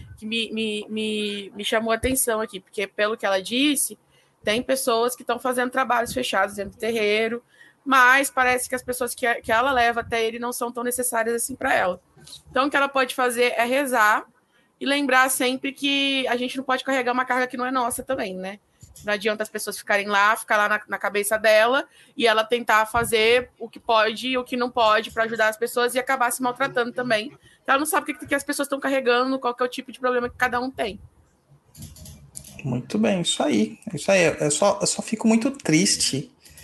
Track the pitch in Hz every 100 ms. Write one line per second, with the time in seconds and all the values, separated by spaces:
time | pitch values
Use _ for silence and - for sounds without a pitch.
0 | - - 220 226 220 220 220 208 208 220
1 | 214 214 208 202 196 202 208 220 226 226
2 | 254 262 - 220 226 185 - - 196 -
3 | 208 226 208 196 185 240 294 277 - 214
4 | _ _ _ _ - 226 254 262 262 226
5 | 240 - 247 262 269 247 247 262 240 240
6 | 220 254 - 196 202 202 196 - 220 226
7 | 208 214 226 240 _ _ - _ 277 262
8 | 247 269 277 - 254 247 - 254 - 247
9 | 240 - 240 233 - 220 269 254 233 233
10 | 226 233 226 233 240 247 240 247 240 240
11 | 247 233 226 233 - - 262 262 190 -
12 | _ - - - - 254 277 285 277 269
13 | 254 - 247 233 247 247 240 262 277 247
14 | 208 247 - _ _ _ _ - 254 277
15 | 285 262 269 - 254 262 277 262 277 277
16 | 277 269 240 240 254 262 262 262 - 269
17 | 240 247 254 254 247 247 247 262 233 240
18 | 240 269 214 185 190 208 _ _ - -
19 | 208 208 214 208 214 214 - - - 208
20 | 202 202 208 226 - 214 208 208 - 196
21 | 202 202 202 220 220 214 233 269 - _
22 | _ - 226 220 220 240 240 214 220 240
23 | 226 226 220 247 240 - 226 - - 220
24 | 214 214 247 254 247 247 247 247 220 214
25 | 220 226 226 226 220 220 233 247 240 247
26 | 254 269 240 240 247 247 269 262 240 240
27 | 247 214 247 - - _ - 269 302 349
28 | 302 - 277 285 - 285 277 277 269 269
29 | 233 240 254 262 247 240 254 254 247 220
30 | 254 247 240 - 247 240 262 262 233 196
31 | - _ _ _ _ _ _ - - -
32 | - - - - - - 135 127 - 208
33 | 220 190 165 - 302 254 214 - - -
34 | - 196 165 - 151 147 196 - - -
35 | - 214 226 226 269 277 - 160 196 -
36 | - 135 - _ - -